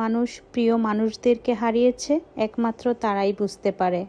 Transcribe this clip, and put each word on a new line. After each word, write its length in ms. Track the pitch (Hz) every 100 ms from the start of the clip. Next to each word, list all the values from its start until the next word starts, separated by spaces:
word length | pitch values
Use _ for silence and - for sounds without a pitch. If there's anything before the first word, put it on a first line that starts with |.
মানুষ, 280 | 226 226 240 - -
প্রিয় 240 | - 226 233 220
মানুষদেরকে 680 | 208 220 - 247 240 247
হারিয়েছে, 580 | 220 233 226 247 240 - 302 - -
একমাত্র 480 | 214 226 233 220 247 233
তারাই 320 | 220 202 196 202
বুঝতে 300 | 202 - 202
পারে 280 | 190 180 180